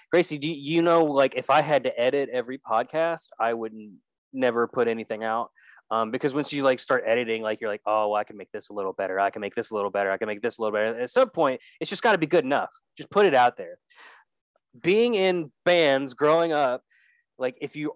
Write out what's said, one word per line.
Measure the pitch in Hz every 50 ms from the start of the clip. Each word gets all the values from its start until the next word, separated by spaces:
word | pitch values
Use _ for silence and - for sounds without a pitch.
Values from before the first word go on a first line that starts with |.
| _ _
Gracie, | - 180 165 - 151 143
do | 139 160
you | 165 143 139 143 165 165
know, | 170 170 170 170 160
like, | 151 139 139 135 131 -
if | 127 117 -
I | 135 156
had | 143 156 147 131 120
to | 127 - 117
edit | 120 131 139 143 139 -
every | 123 123 117 120 131 -
podcast, | _ 127 110 113 131 - - 156 165 170 165 160 - - - -
I | 113 117 117
would | 117 113 110
n-, | 110 110 107 104 92 - _ _ _ _ _ _
never | - 131 131 123 117 120 117
put | - - 127 120 117
anything | 113 113 107 - 113 104 113
out. | 110 110 117 - - _ _ _ - - - _ _
Um, | 110 113 110 110
because | 117 127 - 143 127
once | 151 139 -
you, | 147 143 135
like, | 135 131 123
start | - - 135 123 -
editing, | 110 117 123 120 113 113 110
like, | 110 107 113 -
you're | 117 107
like, | 104 107 -
"Oh, | 107 107 107 107 104
well, | 104 104
I | 107
can | - 110
make | 101 92 -
this | - 104 - -
a |
little | 104 104 98 95
better. | - - 98 92 95 98
I | 98 98
can | - 110
make | 104 101 -
this | 120 110 -
a | 110
little | 104 101 101
better. | 92 101 101 95
I | 98
can | 95 113
make | 107 104 101
this | 117 117 - -
a |
little | 113 107
better." | 104 104 107 110 113 117
At | 123 123
some | - 247 262 247
point, | - 170 156 135 127 - - - _ _
it's | 160 -
just | 202 -
gotta | - 233 202 175
be | 156
good | 147 170 170 135
enough. | 131 143 120 90 - - - _ _ _
Just | - 147 -
put | - 202 208
it | 180 139
out | 123 123 123 -
there. | - 90 85 - - _ _ _ - - - - - _ _ _ _ _ _ _ _ _ _ _ 123
Being | - 165 196 220 240 240 233
in | 190 190 185 180 175 156 - _ _ _
bands, | 175 175 170 160 143 135 135 139 131
growing | 120 - 147 147 156 165 170 165
up, | 156 147 143 127 123 135 - _ _ _ _ _ _ _ _ _ _ -
like, | 127 131 127 _
if | 147 135 -
you | 151 151 151 -